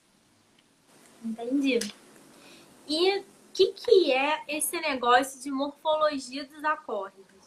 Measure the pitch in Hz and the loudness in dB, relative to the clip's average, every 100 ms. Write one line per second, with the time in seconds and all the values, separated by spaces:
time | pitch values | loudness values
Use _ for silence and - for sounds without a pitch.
0 | _ _ _ _ _ _ _ _ _ - | _ _ _ _ _ _ _ _ _ -20
1 | - - 226 220 240 277 269 233 208 - | -20 -14 -10 -8 -4 -2 0 0 -4 -10
2 | - - - - - - - - - 311 | -20 -20 -20 -20 -20 -20 -20 -18 -6 0
3 | 359 392 - - - - 392 - - 403 | 0 0 -6 -18 -6 2 2 2 4 6
4 | 320 254 277 302 - 302 294 339 320 262 | 6 2 0 -2 -4 -6 -6 -4 -4 -2
5 | 240 247 269 - 285 269 285 - 320 311 | 4 4 4 -4 -8 -4 -6 -4 -2 0
6 | 302 294 247 269 285 311 302 302 - 214 | 0 -2 -8 -12 -12 -6 -4 -4 -6 -8
7 | 190 - - - | -8 -14 -20 -20